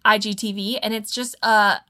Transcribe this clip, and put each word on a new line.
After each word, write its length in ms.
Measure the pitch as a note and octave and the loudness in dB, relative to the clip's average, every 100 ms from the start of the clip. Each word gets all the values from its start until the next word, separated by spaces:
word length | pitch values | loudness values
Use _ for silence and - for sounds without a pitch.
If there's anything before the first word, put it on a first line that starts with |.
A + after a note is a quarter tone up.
I 140 | G#3+ G#3+ | 2 2
G 160 | G#3 | 0
T 180 | G3+ G#3+ | -6 -6
V, 280 | G3+ G3 B3 | -6 -6 -4
and 160 | G#3+ | -4
it's 160 | A3 G#3 | -6 -6
just 260 | B3 B3 - | -8 -8 -4
a, 400 | A3 A3 G3+ - | 2 4 4 2